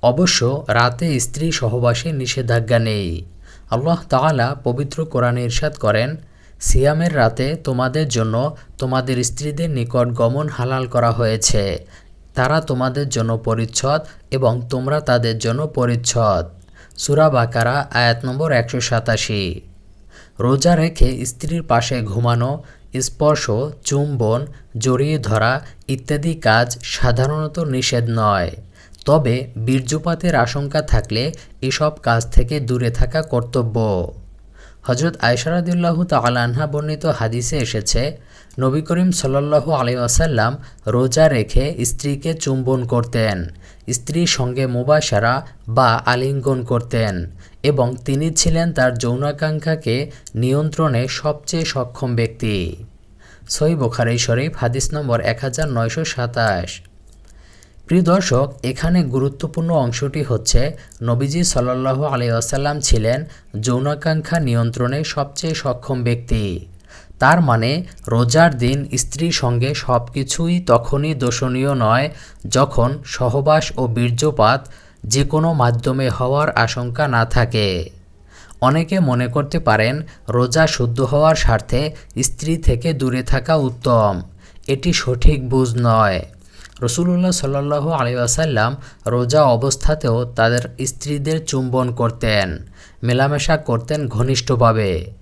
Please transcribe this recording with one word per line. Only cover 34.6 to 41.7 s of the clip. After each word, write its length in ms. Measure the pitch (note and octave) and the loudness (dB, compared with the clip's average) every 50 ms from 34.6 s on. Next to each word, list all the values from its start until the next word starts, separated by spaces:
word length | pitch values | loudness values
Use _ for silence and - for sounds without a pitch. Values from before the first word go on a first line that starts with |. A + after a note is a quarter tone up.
| - - - - | -20 -20 -20 -12
হযরত 360 | - - B2 B2 D3+ E3 - - | -4 -4 -2 0 0 -2 -2 0
আয়েশা 300 | - A#2 B2 A#2+ - D#3+ | 0 0 0 0 0 -2
রাদিয়াল্লাহু 520 | E3 F3+ E3+ F3 F3 F3 F3 E3+ E3+ D#3+ F3 | -2 -2 0 0 0 0 0 0 0 0 0
তাআলা 400 | F3 D#3 C3 A2+ A#2+ B2 B2 A#2+ | 0 0 2 2 2 2 2 0
আনহা 240 | A#2+ A#2+ B2+ D3+ D3 | 0 0 -2 -2 -2
বর্ণিত 380 | C#3+ D3+ D3+ D3+ D3+ D3+ - | -4 -4 -4 -4 -6 -4 -2
হাদিসে 520 | E3 D3 - A#2 A2+ A2+ B2 B2 - - D3+ | -2 -2 0 -2 -2 -2 -2 -4 -2 -2 -2
এসেছে, 600 | B2 A2+ - A2 G#2+ - - A#2+ B2 D3 D#3+ - - - - - - - - - | -4 -2 -4 -4 -2 0 0 0 0 0 -4 -8 -16 -20 -20 -20 -20 -16 -6 -2
নবী 220 | B2+ C3 C3 D3+ | 0 0 0 0
করিম 300 | D#3 - E3+ F3 F3+ F#3 | -2 0 0 2 2 2
সাল্লাল্লাহু 600 | F3 - - C3+ C3 C#3 C#3+ D3 D3+ D3+ - D#3 | 2 0 0 0 0 0 0 2 2 2 2 2
আলাইহি 260 | D#3+ C#3 B2+ A#2+ B2 B2+ | 0 0 0 0 0 0
ওয়াসাল্লাম 600 | B2 A#2+ - - E3 E3 C#3+ A2 G#2+ A#2 C3+ C#3+ - - - - - G#2+ | 0 0 0 2 2 2 2 2 0 0 0 -4 -12 -16 -20 -10 -6 -2
রোজা 420 | G#2+ B2 B2+ C3 A#2+ D#3 D#3+ D#3 | 0 2 2 2 4 4 4 6
রেখে 560 | C#3+ A#2+ G#2+ - - A#2+ C3 D3 | 4 2 -2 2 2 2 2 2